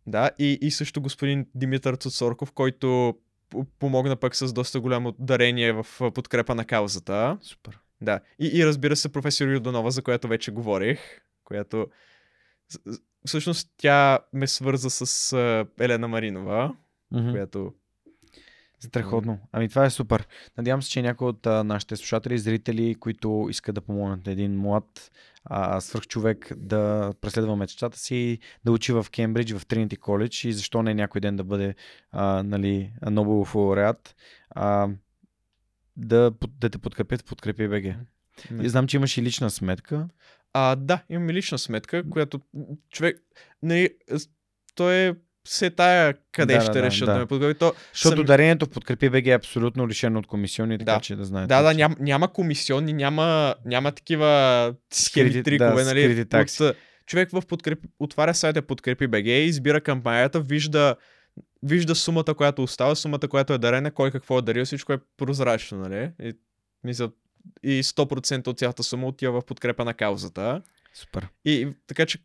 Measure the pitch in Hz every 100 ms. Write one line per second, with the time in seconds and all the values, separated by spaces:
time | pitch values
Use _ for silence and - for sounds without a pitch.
0 | - 104 131 - 143 139 147 143 147 147
1 | 139 - 139 139 135 127 131 131 135 131
2 | 131 - 120 120 135 - 131 127 131 127
3 | 123 113 _ _ _ 113 139 _ 139 131
4 | 135 127 127 - 131 117 123 135 123 123
5 | 123 113 131 123 120 120 117 110 113 -
6 | 123 113 - 120 117 117 113 117 104 95
7 | - 98 123 202 - - - - _ _
8 | 107 98 - - 147 165 156 147 143 143
9 | 151 143 143 - 139 135 120 123 113 131
10 | 127 120 117 113 - 107 113 98 104 143
11 | - - _ _ _ 104 104 110 104 _
12 | _ _ _ _ _ _ _ - 98 117
13 | _ _ - 156 165 165 - _ 147 143
14 | 139 135 - 135 135 - 135 135 127 -
15 | 123 - - 131 120 113 107 - 123 117
16 | 117 113 110 95 98 107 135 262 _ _
17 | _ 127 117 110 98 98 95 - _ _
18 | _ _ _ _ _ _ _ _ - 120
19 | 98 113 110 104 - 113 113 135 135 -
20 | 113 110 - - - - 117 135 135 -
21 | 120 117 127 107 117 110 107 104 - 107
22 | - 113 123 120 107 113 - 113 117 110
23 | 113 110 110 107 104 101 - 101 - 101
24 | 98 95 95 95 101 98 101 104 - -
25 | - _ _ _ - 98 95 95 - 113
26 | - 113 110 110 - - 98 107 104 107
27 | 101 98 104 113 110 104 98 - 120 -
28 | - 123 120 113 - - 117 113 - 117
29 | 104 - 113 113 113 104 - 113 107 98
30 | - 101 113 - 120 107 101 117 113 107
31 | 104 104 101 98 92 101 98 98 - -
32 | _ 101 98 95 101 101 98 98 98 117
33 | 107 104 104 107 98 107 101 98 104 117
34 | - _ - - _ - 101 101 101 98
35 | - _ _ _ _ _ _ _ _ -
36 | 113 117 120 113 117 135 117 - - -
37 | 107 127 - 131 - 104 107 104 95 95
38 | 123 _ _ - - 117 120 127 131 139
39 | 135 - 120 - 117 - 92 92 - 147
40 | 170 - _ _ _ 135 131 131 139 180
41 | - 165 170 175 196 135 - 110 - 170
42 | 165 160 147 139 - 143 147 147 _ -
43 | 165 - _ _ _ _ 160 170 185 -
44 | - 151 - _ _ _ _ - 175 185
45 | 185 175 _ _ - - 185 170 180 180
46 | 156 139 _ - 135 120 110 127 127 98
47 | 123 104 120 139 143 151 170 - - -
48 | 160 156 143 139 156 160 147 - - 123
49 | 135 131 127 123 - 123 120 123 120 107
50 | 120 110 104 107 101 - 113 110 110 107
51 | - 101 98 95 92 131 156 156 151 151
52 | 143 139 185 - 170 143 - 135 156 151
53 | 139 151 165 160 143 - 120 123 139 143
54 | - 151 151 143 131 123 120 123 _ -
55 | - - 131 127 127 143 120 113 131 135
56 | 143 117 110 113 123 - 151 - _ _
57 | - 170 185 185 180 175 - 156 - -
58 | 147 - 156 165 160 151 139 127 - 127
59 | 135 110 104 123 160 147 131 151 151 131
60 | 120 117 131 165 139 147 151 151 143 117
61 | _ _ _ - - _ 139 170 165 165
62 | - 165 156 151 143 139 127 - 127 156
63 | 151 147 139 139 135 131 117 127 147 147
64 | 135 127 - 127 113 117 131 139 - 135
65 | - - 135 139 123 113 - 98 95 98
66 | 143 170 120 110 _ _ _ _ 123 120
67 | 117 - _ _ - - 135 135 131 -
68 | 139 131 - 131 127 123 123 123 123 123
69 | 131 135 131 123 - 120 120 - 117 113
70 | 107 98 95 87 107 143 - _ _ -
71 | - - 92 - 147 143 139 139 - 143
72 | 160 -